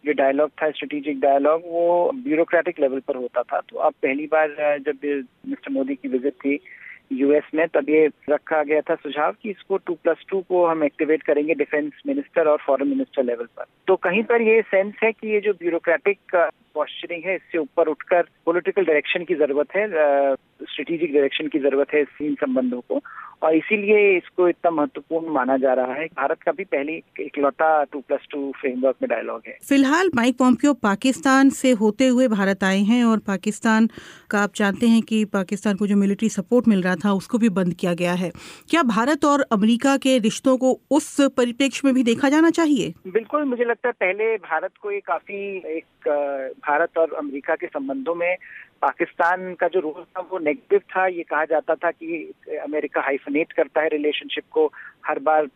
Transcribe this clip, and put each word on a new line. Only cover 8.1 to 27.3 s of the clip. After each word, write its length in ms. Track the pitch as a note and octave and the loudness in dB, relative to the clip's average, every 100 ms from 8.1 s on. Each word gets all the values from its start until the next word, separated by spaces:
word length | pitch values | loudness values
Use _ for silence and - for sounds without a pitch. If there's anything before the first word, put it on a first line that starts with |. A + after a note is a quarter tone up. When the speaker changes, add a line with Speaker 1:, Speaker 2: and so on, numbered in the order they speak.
| - - | 0 -4
Speaker 1:
रखा 340 | D3 - D#3+ | -4 0 -2
गया 160 | D3 D3+ | 0 -2
था 140 | C#3+ | 0
सुझाव 380 | D#3+ D3+ C#3 D#3+ G#3 | -6 -4 -4 -4 -4
कि 80 | G#3+ | -10
इसको 260 | F#3+ - F#3+ | -12 -6 -6
टू 180 | - | -4
प्लस 220 | E3 E3+ D#3+ - | -2 -2 -2 -4
टू 120 | G3 | -6
को 260 | F3+ F3+ E3+ | 0 2 2
हम 180 | D#3+ | 2
activate 380 | D3 - D3+ D#3 | -2 -2 0 0
करेंगे 320 | - D3 D3+ | 2 0 0
defense 380 | D3 C#3+ D3+ D3 - C#3+ | -2 -2 -2 -4 -8 -6
minister 420 | C#3 C#3+ - D#3 | -6 -2 0 2
और 100 | D3 - | 2 2
foreign 220 | C3+ C#3+ | 0 0
minister 340 | C3+ C3 - | -2 -2 -2
level 220 | B2 A#2 | -2 -2
पर। 200 | A#2+ - - _ - | -8 -14 -18 _ 0
तो 100 | F#3 | 0
कहीं 260 | F#3 F#3+ | 2 -2
पर 200 | A3 A#3 | 2 2
ये 200 | A3 A3+ | 4 4
sense 320 | G#3 F#3+ G3+ G#3 | 2 0 0 -2
है 100 | A3 | -2
कि 220 | A3 A3 | -2 -2
ये 60 | G#3+ | -2
जो 120 | G3+ | 0
bureaucratic, 840 | F#3+ E3+ E3 - D#3+ - G3 - F3+ | -2 -2 -2 0 0 0 -4 -2 0
अ, 140 | D#3 _ _ D3+ | 0 _ _ -6
पॉस्चरिंग 460 | D3 - F3 E3+ | -6 -8 -12 -8
है, 100 | F3 | -6
इससे 240 | F3+ _ E3+ | -6 _ -4
ऊपर 280 | D3 - D#3 | -2 0 0
उठकर 360 | D3 - F3 | -2 0 0
political 600 | E3+ _ - E3+ F#3 F#3+ | 0 _ -2 0 0 0
direction 400 | E3 D3+ - F3+ | 2 0 0 -6
की 100 | E3+ | -2
जरूरत 320 | C#3+ C#3+ C#3 D3 F#3+ | 0 2 2 -2 -2
है, 80 | |
अ, 520 | G#3+ E3 D3 C#3 C#3 C3 _ _ | -2 2 4 4 2 0 _ _
strategic 500 | C#3+ - D3+ E3 E3 | -16 -10 -6 -4 0
direction 360 | C#3+ C3+ - D#3 | 2 2 -2 -4
की 100 | D3 | 0
जरूरत 280 | C3+ C3+ C#3+ | 0 0 0
है 100 | D3+ C#3 - | 0 -2 -4
इन 120 | D3 | -6
संबंधों 460 | C#3 C#3+ B2+ B2+ B2 | -4 -2 -2 -2 -6
को, 200 | - D4 - - - - | -6 -6 -6 -20 -20 -4
और 140 | D#3+ D#3+ | 0 2
इसीलिए 600 | - G#3 G3+ G#3 G3+ F#3 | 0 -2 2 4 4 2
इसको 320 | - - F3+ | -2 0 0
इतना 220 | E3+ E3+ | 2 -2
महत्वपूर्ण 560 | D#3+ D3 D3+ - E3 D#3+ | 0 -4 -6 -6 -6 -2
माना 300 | D3 B2+ C3+ | -2 0 2
जा 160 | C3 | 2
रहा 220 | B2+ B2+ | 0 -2
है। 120 | C3 D#3+ | -4 -8
भारत 360 | - C#3 D#3+ | -4 -4 -2
का 100 | - | -4
भी 120 | D3+ | -6
पहली 380 | G3 D3 D3 D#3+ _ - | -4 -4 -4 -10 _ -14
इकलौता 640 | D3 | -10